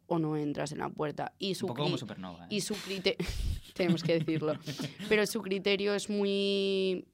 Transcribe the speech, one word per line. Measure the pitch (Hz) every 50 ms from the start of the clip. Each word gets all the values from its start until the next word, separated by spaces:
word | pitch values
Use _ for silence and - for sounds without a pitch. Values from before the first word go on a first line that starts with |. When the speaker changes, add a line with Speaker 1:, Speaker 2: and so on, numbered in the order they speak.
| _
Speaker 1:
o | - 170
no | 165 156 151 156
entras | 151 147 147 143 147 147 147
en | 147 -
la | - 139
puerta. | - - 151 147 143 - 139 - -
Y | _ 190 196 180
su | - 131
Speaker 2:
Un | 120 120
poco | - -
como | - -
Speaker 1:
cri-, | 123
Speaker 2:
Supernova, | 127 101 - 90 92 92 85 85 87
¿eh? | -
Speaker 1:
y | 214 202
su | - - 214
crite-, | 185 - 190 196 185 175 190 - -
<laughs> | 180 - - - - - - - - - -
tenemos | - 180 175 175 -
que | 170 160 165
decirlo. | 160 156 160 160 151 151 151 147
Speaker 2:
<laughs> | - - 151 131 - 208 135 - - 196
Speaker 1:
Pero | 208 214 214 208
su | 202 - 226 196
criterio | 190 196 196 180 202 202 190 202 208 202
es | 196 - -
muy | 208 208 202 202 196 196 196 196 196 196 196 196 196 190 190 190 185 - - -